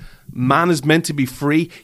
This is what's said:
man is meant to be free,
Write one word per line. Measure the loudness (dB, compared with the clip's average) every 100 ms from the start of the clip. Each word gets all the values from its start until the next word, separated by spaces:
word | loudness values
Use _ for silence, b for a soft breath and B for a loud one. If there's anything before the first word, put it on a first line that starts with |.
| b b b
man | -4 0 2 2
is | 2
meant | 2 2 0
to |
be | -4 -4
free, | -2 -2 0 -2 B